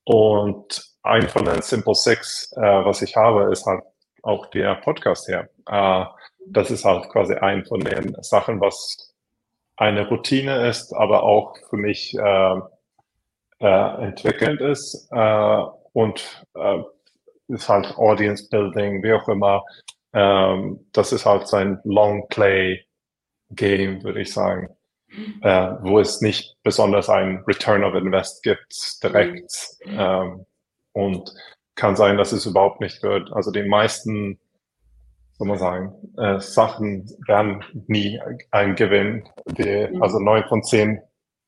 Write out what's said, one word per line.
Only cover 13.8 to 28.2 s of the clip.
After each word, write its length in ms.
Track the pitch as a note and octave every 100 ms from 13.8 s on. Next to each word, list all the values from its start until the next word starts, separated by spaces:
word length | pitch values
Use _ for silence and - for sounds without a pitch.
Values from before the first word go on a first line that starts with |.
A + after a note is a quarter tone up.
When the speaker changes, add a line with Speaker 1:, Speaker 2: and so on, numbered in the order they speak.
| G#2 -
Speaker 1:
entwickelnd 580 | G#2 F#2+ - - A2+ D3+
ist, 460 | C#3 C#3 - - -
äh, 520 | B2 A2 G#2+ G#2+ G#2 F2+ - _
und, 520 | A#2 A2 - - - - E2
äh, 240 | D#2+ F#2 - _ _ _ _ _ -
ist 200 | A#2 -
halt 280 | A#2+ - -
Audience 500 | A2 G#2+ G#2 G2+ -
Building, 540 | G#2+ G2+ G#2+ G2+ G2
wie 100 | A2
auch 140 | A2 -
immer. 340 | G2 G2+ G2 - - - - _
Ähm, 720 | - G2 G2 F#2+ F#2+ G2 F#2+ _
das 180 | - G2+
ist 120 | A#2+ A2
halt 220 | G2+ -
so 100 | G#2
ein 220 | G2 F#2+
Long 440 | G#2+ G2+ G#2 G#2 G#2
Play 560 | - G2+ F#2+ F#2 F#2 - _ _ _ _ _ _
Game, 520 | - G2+ G2 G2 F#2+
würde 180 | G2+ G#2+
ich 120 | G2
sagen, 360 | G#2 F#2+ F2+ F2+ _ _ _ _
Speaker 2:
Mhm. 320 | - - -
Speaker 1:
äh, 320 | G#2+ F#2 F#2 -
wo 180 | F#2 G#2
es 220 | G2 -
nicht 360 | G#2+ - - _
besonders 460 | A2 - G2+ G2+ F#2
ein 340 | G2 F#2+ F#2 -
Return 360 | G2 - G2+
of 120 | F#2+ F#2
Invest 480 | F#2 F#2+